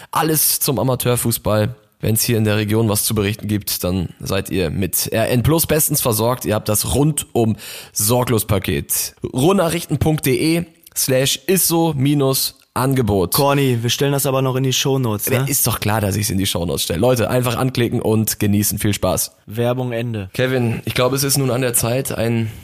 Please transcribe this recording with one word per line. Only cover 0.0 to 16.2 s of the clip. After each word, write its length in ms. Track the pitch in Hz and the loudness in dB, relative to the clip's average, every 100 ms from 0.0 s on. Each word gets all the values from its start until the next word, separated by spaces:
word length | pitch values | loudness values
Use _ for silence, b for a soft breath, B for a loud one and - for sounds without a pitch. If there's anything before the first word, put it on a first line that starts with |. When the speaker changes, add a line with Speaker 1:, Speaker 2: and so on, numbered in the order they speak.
| B | B
Speaker 1:
alles 480 | - 160 156 - - | -2 0 0 0 0
zum 180 | - 127 | -2 0
Amateurfußball. 960 | 123 123 123 123 117 113 - 107 107 120 _ _ | 0 0 0 0 0 -2 0 0 0 -4 _ _
Wenn's 180 | 107 110 | -2 0
hier 160 | - 113 | 2 2
in 60 | |
der 140 | 107 104 | 2 2
Region 320 | 107 110 113 | 2 2 2
was 140 | 104 - | 0 0
zu 100 | 107 | 0
berichten 320 | 101 110 101 | 0 -2 -2
gibt, 360 | 104 - - | -2 -2 -4
dann 260 | 90 92 85 - | -2 -2 -2 -6
seid 300 | - 95 98 | -4 -4 -2
ihr 180 | 90 85 | -2 -2
mit 380 | - 92 - - | -2 -2 -2 -2
R 160 | 107 113 | -2 0
N 120 | 123 | 2
Plus 240 | 120 160 - | 2 2 2
bestens 360 | 156 - 147 | 0 0 0
versorgt. 420 | 131 107 113 123 - | 0 0 0 -2 -2
Ihr 80 | |
habt 140 | 104 - | -2 0
das 240 | 107 117 | -2 0
rundum 600 | 120 147 143 - - 113 104 B B B | 2 2 0 -2 0 0 0 B B B
sorglos 520 | - 104 123 123 113 - | -4 0 0 2 0 0
Paket. 680 | 101 - 76 - - - - - | -2 0 -4 -2 -4 -6 -8 -6
Ruhrnachrichten 640 | 127 143 196 170 170 - 147 | 0 2 4 2 -2 -4 0
punkt 260 | 160 156 - | 0 0 0
de 400 | 131 156 165 170 _ - - | 0 2 0 -2 _ -12 -4
slash 440 | - 131 135 - - | 0 2 2 -2 0
isso 460 | 185 - 170 165 147 | 2 2 2 2 2
minus 600 | 135 147 135 131 - - _ - | 2 4 2 0 -4 -8 _ -2
Angebot. 580 | 127 131 110 101 87 - | 0 2 2 2 2 2
Speaker 2:
Corny, 480 | 139 139 139 120 | 2 4 2 2
wir 60 | 120 | 0
stellen 220 | - 143 | 0 0
das 140 | 143 139 | 0 0
aber 160 | 131 | 0
noch 140 | 131 131 | 0 0
in 80 | |
die 100 | 131 | 0
Shownotes, 540 | 127 143 135 123 104 - | 0 0 0 0 -2 -2
Speaker 1:
Ja, 160 | 120 | 0
Speaker 2:
ne? 60 | 135 | 0
Speaker 1:
ist 160 | 147 - | 0 -2
doch 140 | 110 | -2
klar, 220 | 104 110 | 0 0
dass 140 | 101 | 0
ich's 120 | 101 | 0